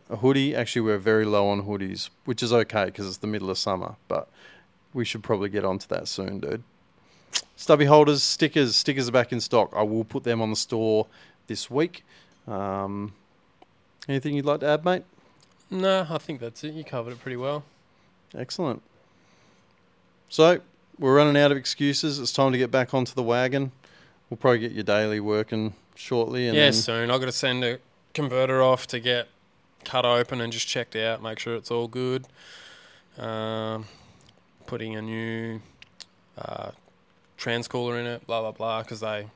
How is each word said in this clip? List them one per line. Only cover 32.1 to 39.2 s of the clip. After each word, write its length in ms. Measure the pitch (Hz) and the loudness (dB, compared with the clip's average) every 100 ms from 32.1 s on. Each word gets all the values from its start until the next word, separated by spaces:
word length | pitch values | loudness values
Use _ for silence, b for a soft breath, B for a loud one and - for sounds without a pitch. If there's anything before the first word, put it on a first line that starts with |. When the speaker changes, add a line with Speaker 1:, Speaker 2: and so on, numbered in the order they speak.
| 131 131 B B B B B B B B - | -4 -6 B B B B B B B B -14
Speaker 2:
Um, 680 | 113 110 110 110 110 110 110 B B B B _ _ _ - | -10 -6 -6 -6 -6 -8 -12 B B B B _ _ _ -12
putting 300 | 120 110 110 | -10 -8 -8
a 60 | |
new, 580 | 110 113 113 113 113 110 - b - - - _ _ - | -8 -8 -6 -8 -8 -10 -14 b -20 -20 -20 _ _ -16
uh, 340 | - - - - _ _ _ _ _ - | -12 -12 -12 -16 _ _ _ _ _ -12
transcooler 640 | - 117 120 127 120 120 | -4 -4 -4 -6 -4 -4
in 60 | 120 | -6
it, 200 | 120 - | -8 -6
blah, 140 | 113 | -4
blah, 100 | 110 | -4
blah, 320 | 107 113 113 | -6 -6 -6
'cause 180 | 110 110 | -8 -10
they, 280 | 110 107 | -8 -8